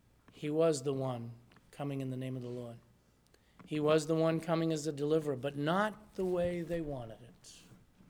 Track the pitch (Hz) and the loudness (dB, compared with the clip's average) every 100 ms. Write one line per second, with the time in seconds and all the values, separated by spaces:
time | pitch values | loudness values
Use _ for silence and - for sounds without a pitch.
0 | _ _ - - 151 151 165 147 135 135 | _ _ -20 -10 -2 4 4 4 0 -2
1 | 131 123 117 117 - - _ - 143 139 | -2 -4 -8 -14 -20 -20 _ -8 -6 -4
2 | 131 127 131 131 120 123 120 117 - _ | -4 -6 -6 -6 -8 -8 -10 -14 -20 _
3 | _ _ _ _ _ - - 151 147 156 | _ _ _ _ _ -20 -6 0 4 4
4 | 147 160 160 160 175 165 165 156 147 139 | 4 4 4 2 2 2 2 0 -2 -2
5 | 147 160 147 127 143 143 147 185 214 202 | 2 2 2 -2 -4 -2 2 2 0 -4
6 | - - 185 180 175 175 165 170 151 135 | -10 -4 -2 0 0 -2 -4 -4 -4 -8
7 | 117 110 120 - - - - - - - | -10 -14 -20 -20 -20 -20 -20 -20 -20 -20